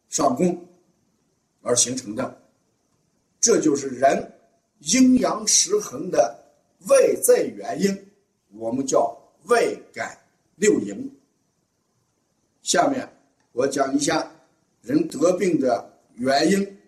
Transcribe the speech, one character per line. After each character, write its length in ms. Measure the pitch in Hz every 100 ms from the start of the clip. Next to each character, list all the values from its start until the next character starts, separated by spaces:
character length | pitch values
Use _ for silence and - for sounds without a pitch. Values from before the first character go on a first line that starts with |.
| _
上 260 | - 233
攻 320 | 254 180 - - _ _ _ _ _ _ _ _ _
而 160 | 117 123
形 180 | 123
成 200 | 127 98 110
的。 200 | 127 - _ _ _ _ _ _ _ _ _ _
这 200 | - 185
就 160 | 151 135
是 100 | 135
人 460 | 120 135 - - - _ _ _ _
阴 400 | 151 240 254 254
阳 260 | 185 - 220
失 320 | - - 208
衡 320 | - 139 180
的 260 | 151 - - - _ _ _ -
外 260 | 277 - -
在 220 | - 240
原 360 | - - - -
因， 300 | 196 196 - _ _ _ _
我 220 | 104 113
们 120 | 127
叫 320 | 139 156 - - - _
外 280 | - 233 151 101 -
感 260 | - 107 - _ _ _ _
六 240 | 196 139
淫。 280 | 101 147 269 - _ _ _ _ _ _ _ _ _ _ _ _ _ _
下 260 | - 185 139
面 200 | 131 - - _ _ _
我 120 | 117 139
讲 280 | 143 135 139
一 40 |
下 280 | 147 156 - - _ _ _ _
人 240 | 113 151 170
得 260 | 127 165
病 260 | 180 196 151
的 280 | 131 117 - _ _ -
原 340 | 127 139 170
因 260 | 196 196 -